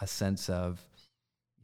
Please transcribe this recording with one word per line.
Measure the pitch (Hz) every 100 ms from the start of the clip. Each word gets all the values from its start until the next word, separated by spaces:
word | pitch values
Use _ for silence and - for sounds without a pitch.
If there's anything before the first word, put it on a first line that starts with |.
a | 98
sense | - 98 95 -
of, | 90 90 90 - - _ _ _ _ _ _